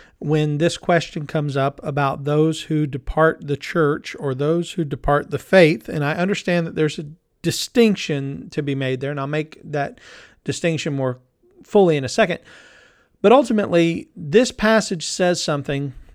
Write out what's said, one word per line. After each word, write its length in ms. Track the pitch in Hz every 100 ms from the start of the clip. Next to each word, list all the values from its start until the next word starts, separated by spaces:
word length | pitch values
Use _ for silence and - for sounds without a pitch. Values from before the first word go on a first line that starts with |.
| - -
when 400 | 143 156 151 147
this 180 | 170 -
question 480 | - 170 - 170 143
comes 320 | 160 147 135
up 220 | 135 -
about 420 | 160 143 139 139
those 400 | 139 151 160 160
who 220 | - 156 151
depart 600 | 135 - - 160 - 147
the 100 | 143
church 580 | - 180 147 151 - -
or 160 | 143 131
those 380 | 147 170 170
who 120 | - 151
depart 460 | 135 - 147 -
the 80 | 143
faith, 500 | - 190 156 196 -
and 160 | 156 147
I 80 |
understand 540 | 156 185 202 - 175 165
that 80 | -
there's 240 | 156 160
a 80 | 151 160 _ _
distinction 1080 | 165 - - 247 226 190 - 143 139 139 -
to 120 | -
be 100 | 143
made 280 | 139 131 131
there, 100 | 139
and 80 | 147
I'll 80 | 139
make 320 | 151 156 - 165
that 340 | 147 139 - - - - _ -
distinction 480 | 127 170 156 165
more 260 | 139 131 123 _ _ _ _
fully 340 | - 208 180 151
in 80 | 131
a 40 |
second. 300 | - 190 - - - - _ _ _ _ _
But 120 | 202
ultimately, 760 | 254 294 214 202 170 170 170 - -
this 360 | 151 196 247
passage 540 | - 220 220 208 175 -
says 380 | - 180 175
something 500 | - 143 139 139 143 - -